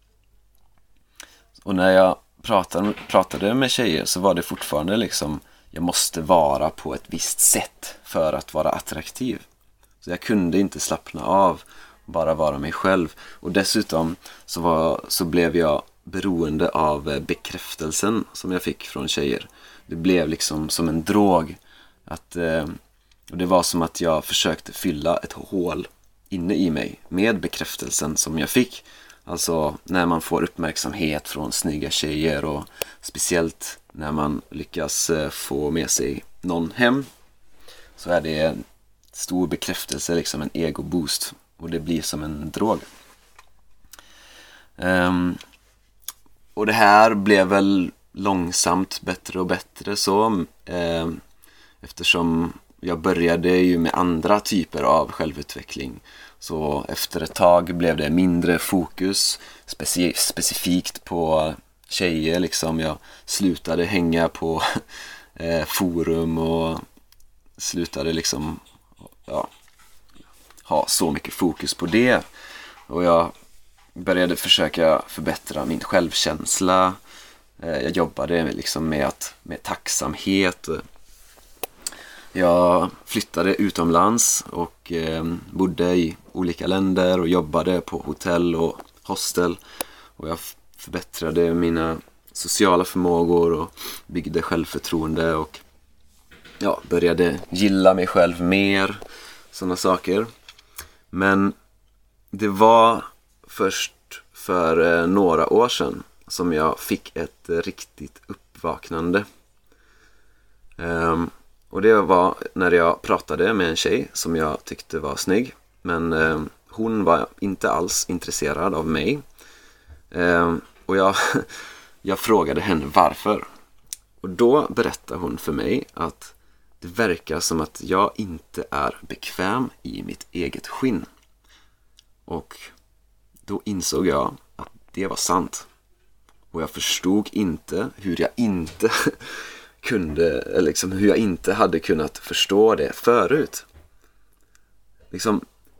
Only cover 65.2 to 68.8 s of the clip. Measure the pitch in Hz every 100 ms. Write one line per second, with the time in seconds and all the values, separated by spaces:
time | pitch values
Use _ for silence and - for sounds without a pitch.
65.2 | - - 82 82 80 - 92 85 80 82
66.2 | 82 80 82 82 82 80 - _ _ -
67.2 | - _ - - - 87 82 - 82 80
68.2 | - 67 76 80 - _